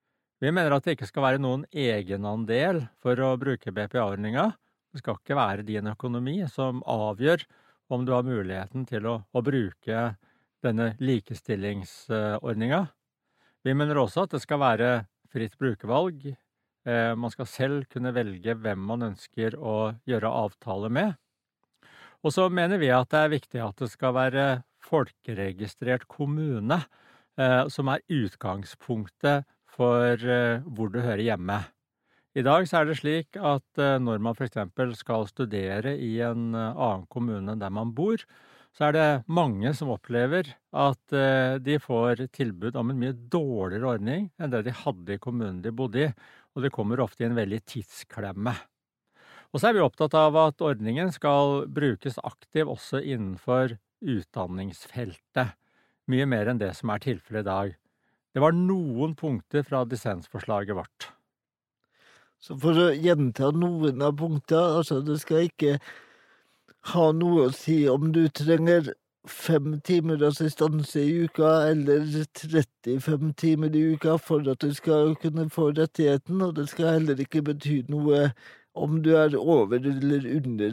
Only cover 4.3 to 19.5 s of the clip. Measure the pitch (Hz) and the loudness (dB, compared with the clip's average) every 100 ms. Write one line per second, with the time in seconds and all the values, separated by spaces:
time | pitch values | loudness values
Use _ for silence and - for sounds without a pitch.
4.3 | 127 214 - _ _ _ 139 123 104 - | 0 0 -2 _ _ _ -12 -8 -6 -2
5.3 | 143 107 101 107 107 107 107 127 120 127 | 0 0 -2 -6 -6 -6 -6 -6 -4 -4
6.3 | 185 160 - 131 127 - 117 107 101 143 | -4 -4 -4 -4 -4 -4 -4 -4 0 2
7.3 | 170 - _ _ _ - 127 127 123 127 | 2 -2 _ _ _ -6 -4 0 0 0
8.3 | 117 92 95 98 131 123 117 110 113 - | -2 -4 -6 -8 -8 -6 -6 -4 -6 -4
9.3 | 127 120 135 98 - - 113 117 98 _ | -2 0 0 -2 -6 -4 -2 -2 -6 _
10.3 | _ _ _ 123 113 117 110 135 120 - | _ _ _ -2 0 -2 -2 -2 -2 -4
11.3 | 113 - 101 101 101 92 - - 110 107 | -10 -6 -4 -4 -6 -10 -14 -6 -4 -2
12.3 | 104 - 110 117 165 175 _ _ _ _ | -4 -4 -2 0 0 -2 _ _ _ _
13.3 | _ _ _ 131 139 147 147 110 170 190 | _ _ _ -2 0 0 0 0 0 -2
14.3 | 139 - 147 131 113 123 117 101 _ _ | -4 -4 0 2 2 2 0 -4 _ _
15.3 | 131 113 - 135 104 104 131 185 147 139 | -8 -8 -4 -4 -4 -2 0 0 -4 -12
16.3 | 131 _ _ _ _ 123 117 117 117 120 | -14 _ _ _ _ -4 0 0 -2 -6
17.3 | - 123 - 135 143 131 123 123 120 110 | -8 -10 -4 -2 -2 -6 -6 -4 -2 -4
18.3 | 90 107 113 110 95 98 120 113 92 - | -4 -6 -4 -4 -4 -4 -4 -6 -8 -12
19.3 | - 113 | -6 -4